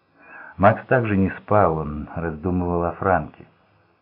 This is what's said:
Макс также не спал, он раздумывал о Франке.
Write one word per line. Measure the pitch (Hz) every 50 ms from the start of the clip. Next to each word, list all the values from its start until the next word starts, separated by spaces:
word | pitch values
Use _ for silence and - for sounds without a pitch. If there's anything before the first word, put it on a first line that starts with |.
| _ _ _ _ - - - - - - -
Макс | - 92 104 110 - -
также | - - 131 117 107 104
не | 95 95 90 - -
спал, | - - 104 104 98 85 80 78
он | 76 73 73 76 78 78 -
раздумывал | 85 82 82 80 76 76 92 90 90 87 87 87 85 87
о | 85
Франке. | - - - 98 95 82 80 - - - - - _ _ _ _ _ _ _ _ _ _